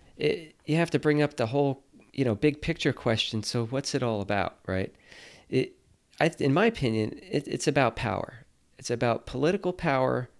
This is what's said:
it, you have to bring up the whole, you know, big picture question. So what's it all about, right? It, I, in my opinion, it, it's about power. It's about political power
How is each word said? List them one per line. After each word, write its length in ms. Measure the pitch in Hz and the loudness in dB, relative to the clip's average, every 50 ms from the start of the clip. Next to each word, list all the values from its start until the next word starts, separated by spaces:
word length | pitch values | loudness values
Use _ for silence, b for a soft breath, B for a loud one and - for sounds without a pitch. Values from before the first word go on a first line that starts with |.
| b b b | b b b
it, 380 | - - 151 - - 160 156 - _ - | -2 -2 -2 -2 -2 -6 -14 -20 _ -4
you 100 | - 147 | 0 2
have 140 | 165 170 160 | 2 2 2
to 80 | - - | 0 0
bring 200 | - 156 151 147 | 2 4 4 4
up 160 | 147 143 - | 2 0 0
the 100 | - 123 | -2 -2
whole, 360 | 110 123 143 143 139 135 - _ _ - - - _ | 0 2 2 2 2 0 -2 _ _ -20 -20 -20 _
you 120 | - - 135 | -2 0 2
know, 100 | 123 107 | 2 2
big 280 | 104 - 151 143 - | 2 2 2 2 0
picture 320 | - - 160 - - 151 123 | -4 -4 -4 0 0 -2 -2
question. 480 | - - 120 113 107 - - - 110 | 0 0 0 2 2 0 -2 -2 -4
So 240 | 107 - - 123 117 | -4 -2 -2 -2 -2
what's 280 | 113 127 135 139 - - | -2 -4 -4 -4 -2 -2
it 80 | 139 | -2
all 200 | 123 117 110 104 | 0 0 0 -2
about, 340 | 98 98 104 101 90 - - _ - | -2 0 0 0 0 -2 -4 _ -6
right? 240 | - 95 92 98 - - B B B B B B B B B B B | -2 -2 -2 -2 -4 -6 B B B B B B B B B B B
It, 240 | - - - - - _ _ _ _ _ _ _ - - | 0 0 0 -2 -6 _ _ _ _ _ _ _ -2 0
I, 120 | 143 165 - - | 0 0 2 2
in 160 | - 139 135 | 0 2 4
my 100 | 170 214 | 4 2
opinion, 540 | 233 226 - 143 120 110 110 107 - - - | 2 0 0 0 0 2 2 0 -2 -4 -10
it, 240 | - - - 151 143 | -10 -4 -4 -4 -4
it's 220 | - - - - 156 | -4 -6 -2 0 2
about 260 | 139 143 135 113 - | 2 4 2 2 0
power. 520 | - - 110 98 95 - - - - - _ _ _ _ _ _ - | -2 -4 -2 -2 -2 -4 -6 -10 -18 -20 _ _ _ _ _ _ -12
It's 120 | - - | -6 -4
about 360 | 120 - 127 120 113 - - | -2 0 0 0 0 0 -4
political 480 | - - 127 139 160 185 208 - 180 180 | -8 -4 0 0 0 0 0 -2 -4 -4
power 560 | 180 175 160 139 131 131 127 127 123 127 - _ - | -2 -2 0 2 2 2 2 0 -2 -4 -6 _ -18